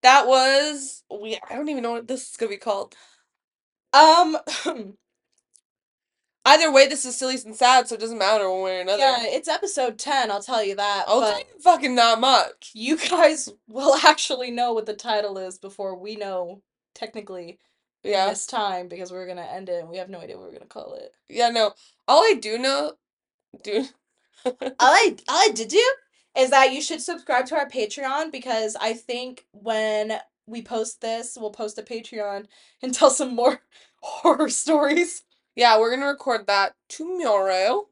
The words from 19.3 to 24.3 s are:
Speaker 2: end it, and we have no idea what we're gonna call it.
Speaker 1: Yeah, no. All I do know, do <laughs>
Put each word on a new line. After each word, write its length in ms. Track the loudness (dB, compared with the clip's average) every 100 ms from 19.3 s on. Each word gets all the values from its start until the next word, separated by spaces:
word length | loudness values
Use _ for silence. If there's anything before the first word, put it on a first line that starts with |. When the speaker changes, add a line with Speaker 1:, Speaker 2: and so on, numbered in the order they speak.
| -12 -12
Speaker 2:
end 200 | -14 -8
it, 100 | -8
and 80 | -8
we 60 | -14
have 140 | -14
no 100 | -14
idea 160 | -16 -18
what 100 | -18
we're 40 |
gonna 120 | -20 -20
call 300 | -18 -16 -16
it. 180 | -18 _ _
Speaker 1:
Yeah, 180 | -2 0
no. 240 | 2 -2 -4 _ _ 4
All 120 | 6
I 120 | 6
do 240 | 2 -2 -4
know, 380 | -2 -2 -4 -10 _ _ _ _ _ -20
do 220 | -6 -4 -4 _ _ _
<laughs> 260 | _